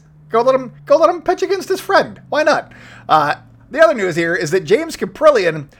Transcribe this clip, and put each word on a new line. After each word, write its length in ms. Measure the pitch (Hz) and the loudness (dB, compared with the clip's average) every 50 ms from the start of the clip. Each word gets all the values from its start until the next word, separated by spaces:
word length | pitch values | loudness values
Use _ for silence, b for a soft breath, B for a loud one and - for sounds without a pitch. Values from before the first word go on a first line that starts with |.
| _ _ _ - - - | _ _ _ -20 -12 -4
Go 120 | - 226 | -2 0
let 140 | 240 262 262 | 2 2 0
'em, 180 | 262 262 233 - - - - | 0 -4 -8 -14 -18 0 0
go 100 | 285 311 | 2 4
let 140 | 330 320 | 4 2
'em 100 | 349 349 | 0 -2
pitch 220 | - - 370 359 381 | -4 -4 -4 -2 -2
against 260 | 320 381 381 285 - | -4 -4 -6 -4 -6
his 100 | 370 - | -8 -8
friend. 420 | - - 392 330 208 - 196 - - - | -4 -2 0 0 0 -2 -6 -16 -12 -6
Why 120 | - 285 | -4 -2
not? 320 | 302 320 175 135 - - B B B B B B B - | 0 0 0 0 -4 -8 B B B B B B B 0
Uh, 280 | - 156 147 147 147 - - - - - - - | 0 2 2 0 -2 -6 -8 -16 -20 -20 -20 -10
the 120 | 214 285 320 | 0 2 2
other 120 | 330 302 | 2 4
news 200 | 233 196 185 156 | 0 -2 -4 -2
here 200 | 165 170 165 170 | -2 -2 -2 -2
is 160 | - 175 147 | -2 -2 -2
that 120 | 151 190 165 | -2 -2 0
James 320 | 143 190 277 330 330 - | 0 0 0 0 -4 -8
Kaprielian 720 | - 226 190 - - 294 311 294 233 185 170 156 156 143 b b | -10 -10 -10 -6 2 4 4 4 4 2 -2 -2 -4 -10 b b